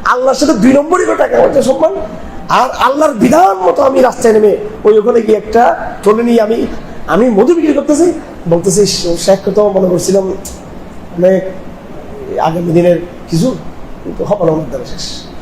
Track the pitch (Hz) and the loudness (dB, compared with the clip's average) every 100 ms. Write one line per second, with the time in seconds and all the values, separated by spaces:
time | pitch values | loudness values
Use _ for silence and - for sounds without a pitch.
0 | - 247 262 247 294 247 233 269 302 359 | 0 0 0 2 2 4 4 4 2 0
1 | 320 320 240 240 254 269 240 - 320 392 | 0 0 0 2 2 2 2 2 0 -2
2 | - - - - - 175 254 - 233 285 | -8 -10 -12 -12 -2 0 0 0 0 2
3 | 302 233 240 302 381 381 311 254 269 269 | 0 2 2 4 4 2 0 2 2 4
4 | 247 - 233 214 214 180 - - 214 220 | 2 2 2 4 4 0 -6 0 4 4
5 | 208 240 214 214 - 226 269 - - - | 4 0 2 0 2 2 2 0 -6 -2
6 | 196 220 233 233 214 233 - - - - | 0 2 2 2 2 0 -2 -8 -12 -12
7 | - 175 247 196 254 339 311 277 277 294 | -2 2 4 4 4 4 2 0 0 2
8 | 349 - - - 170 170 190 180 196 - | 2 0 -10 -10 0 0 2 2 0 0
9 | 175 170 - 190 - 185 208 190 185 175 | -2 -2 2 2 2 2 2 2 0 0
10 | 180 196 190 - - - - - - - | 0 0 0 -6 -10 -16 -16 -16 -16 -16
11 | - 175 180 190 - - - - - - | -12 0 2 2 -2 -10 -14 -16 -16 -16
12 | - - - - 160 165 175 165 175 165 | -14 -14 -8 -4 -2 -2 0 2 2 2
13 | - - - 165 247 175 - - - - | -2 -14 -4 -2 0 -2 -12 -14 -14 -12
14 | - - - 208 165 156 156 135 123 - | -12 -8 -4 0 0 -2 -4 -8 -8 -10
15 | - - - - | -10 -12 -14 -16